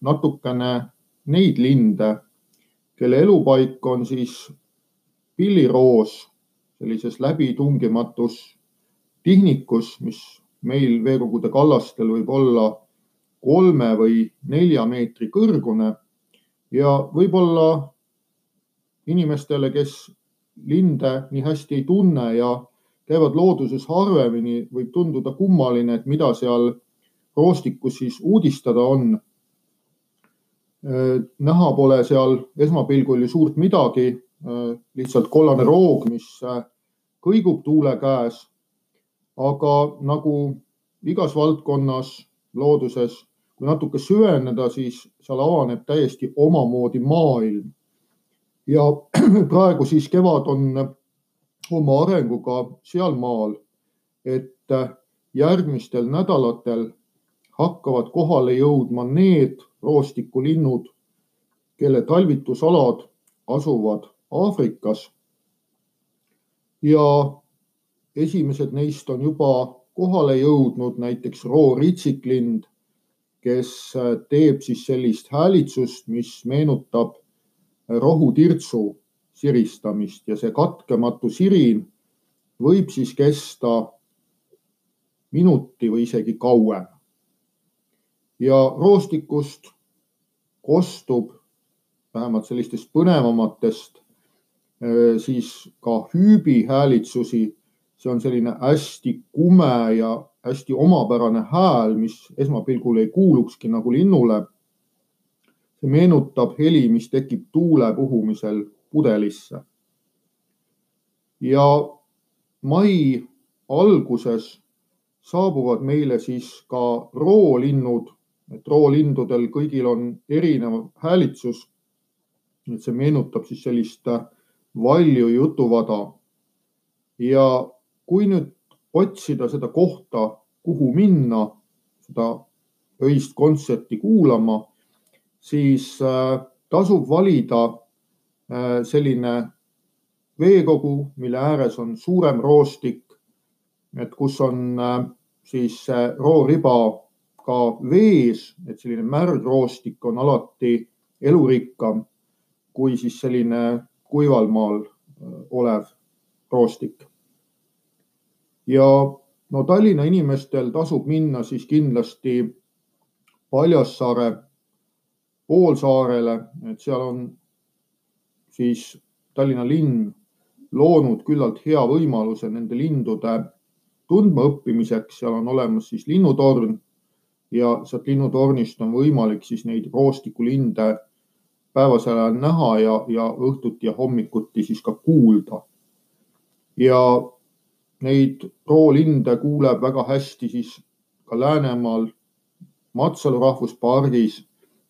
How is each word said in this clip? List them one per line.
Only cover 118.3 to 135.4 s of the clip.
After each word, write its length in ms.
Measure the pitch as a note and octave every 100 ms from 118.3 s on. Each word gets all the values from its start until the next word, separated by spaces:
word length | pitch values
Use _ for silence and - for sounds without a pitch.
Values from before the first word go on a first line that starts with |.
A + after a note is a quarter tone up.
| _ -
et 160 | A2+ -
roolindudel 800 | D3+ D3 D3 D3 C3+ A2+ A#2+ A#2
kõigil 340 | C#3+ D3+ C3+ B2
on 160 | A#2 A#2+ - -
erinev 600 | D3+ E3 C3+ A#2 A2+ - _
häälitsus. 640 | D#3+ F#3 D3 - B2 A2+ _ _ _ _ _ _ _ _ _ _ -
Et 120 | A2
see 120 | -
meenutab 520 | A#2+ C#3+ C#3+ - - -
siis 140 | A#2+ B2+
sellist 440 | A#2+ A2 - B2 A#2+ A#2 _ _ _ _ -
valju 540 | A#2+ D#3+ D#3+ B2+ A#2
jutuvada. 680 | A#2+ D#3 - B2 A#2 A2+ G#2 G2+ - _ _ _ _ _ _ _ _ _ -
Ja 260 | B2 C3+ C3+ B2+ B2 _ _ _ -
kui 180 | F3+ G3+
nüüd 220 | F#3 C#3 _ _ _ _
otsida 560 | E3 G3 - - B2 A#2+
seda 200 | C#3+ B2+
kohta, 680 | D#3+ F3 - - A#2 A2 - _ _ F3
kuhu 280 | D3 C3
minna, 520 | C#3+ G#3 E3 B2 A2+ G#2+ _ _ _ _ _
seda 280 | _ A#2+ A2+ A#2 _ _ _ _ _ - C3
öist 300 | C#3+ - -
kontserti 640 | D3+ D3 - A#2+ - A2+
kuulama, 640 | G#3 A3 D3+ A2+ A2+ A2 - _ _ _ _ _ _
siis, 600 | _